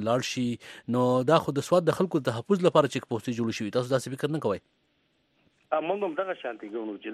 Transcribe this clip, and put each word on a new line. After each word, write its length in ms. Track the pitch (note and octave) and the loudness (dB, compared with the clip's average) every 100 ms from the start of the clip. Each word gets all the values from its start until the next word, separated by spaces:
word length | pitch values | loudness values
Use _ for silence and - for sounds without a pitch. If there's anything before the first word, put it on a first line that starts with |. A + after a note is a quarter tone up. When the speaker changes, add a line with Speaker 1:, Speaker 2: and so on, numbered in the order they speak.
| G#2+ | 0
Speaker 1:
لاړ 100 | B2 | 0
شي، 260 | A#2+ B2+ B2 A#2 - - - | -2 -4 -4 -4 -10 -12 -2
نو 340 | B2 B2 B2+ | 2 4 2
دا 160 | B2+ D#3 | 4 4
خو 180 | - C#3 | 2 -2
د 80 | - | 2
سوات 200 | F3+ D#3+ | 2 4
د 80 | C#3+ | 2
خلکو 200 | F#3+ D#3+ | 2 0
د 120 | C3 | 0
تحفظ 340 | A#2 - G3 | -2 0 2
لپاره 220 | F3 D#3 C#3 | 4 6 4
چیک 180 | B2+ - | 2 -4
پوسټې 220 | A2+ C3 | -4 -2
جوړې 180 | A#2 A2+ | -2 -2
شوي، 200 | A2 G#2 | -2 -2
تاسو 240 | B2 B2 | -2 0
داسې 220 | C3 B2 C3+ | 0 -2 -6
فکر 120 | D3 | -4
نه 100 | D#3 | -2
کوئ؟ 200 | A2+ F2+ - _ _ _ _ _ _ _ _ _ - | -2 -2 -6 _ _ _ _ _ _ _ _ _ -4
Speaker 2:
آ، 100 | D#3 | -2
موږ 240 | D#3 G3+ | -2 -2
هم 100 | G3 | -2
دغه 200 | D3+ F#3+ F3 | -4 -4 -6
شانتي 260 | B2+ G#2+ G#2+ | -8 -10 -10
ګڼو 280 | A2+ A2 G2+ | -8 -8 -10
چې 60 | A2 | -6